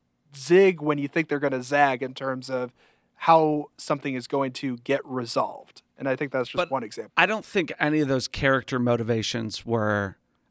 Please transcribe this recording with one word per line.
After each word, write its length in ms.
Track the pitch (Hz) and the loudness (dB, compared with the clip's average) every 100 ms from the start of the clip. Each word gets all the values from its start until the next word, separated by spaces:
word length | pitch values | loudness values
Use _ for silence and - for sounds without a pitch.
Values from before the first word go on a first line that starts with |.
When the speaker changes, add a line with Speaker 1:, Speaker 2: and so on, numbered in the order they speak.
| _ _ _ 139 | _ _ _ -14
Speaker 1:
zig 460 | 131 180 196 170 | 4 6 6 4
when 160 | 151 147 | -2 -2
you 100 | 139 | -2
think 200 | 170 160 | -2 -2
they're 120 | 147 | -2
gonna 220 | 139 131 | 0 -2
zag 380 | 123 143 143 127 | 0 2 2 2
in 120 | 131 | -4
terms 360 | 131 135 131 127 | -6 -6 -6 -6
of 240 | 127 123 - _ _ _ _ | -6 -6 -10 _ _ _ _
how 500 | - 165 156 151 147 - | 6 6 6 2 -4 -10
something 380 | - 147 143 131 | -4 -2 -2 -6
is 120 | 120 | -4
going 240 | 139 135 | -2 -2
to 260 | 131 139 120 | -2 -6 -6
get 280 | 120 135 - | -2 -2 0
resolved. 760 | 127 117 135 104 - - - _ _ | -6 -2 -2 -2 -6 -18 -20 _ _
And 120 | 135 | -4
I 60 | 131 | -2
think 160 | 147 | -2
that's 180 | 131 127 | -2 -2
just 80 | - | -2
Speaker 2:
But 140 | 175 | -2
Speaker 1:
one 120 | 135 | -4
example. 300 | 110 113 107 - | -6 -10 -6 0
Speaker 2:
I 100 | 185 | 2
don't 180 | 214 - | 0 -2
think 260 | 208 160 - | -2 -2 -2
any 200 | 156 151 | 0 2
of 60 | 143 | 2
those 200 | 131 - | 0 -2
character 520 | - 139 135 - 131 | 0 2 2 0 0
motivations 840 | 123 120 110 113 104 117 110 - 117 | 2 2 0 -2 -2 -4 -6 -8 -4
were 520 | 117 107 104 98 - _ _ _ | -2 0 0 -2 -8 _ _ _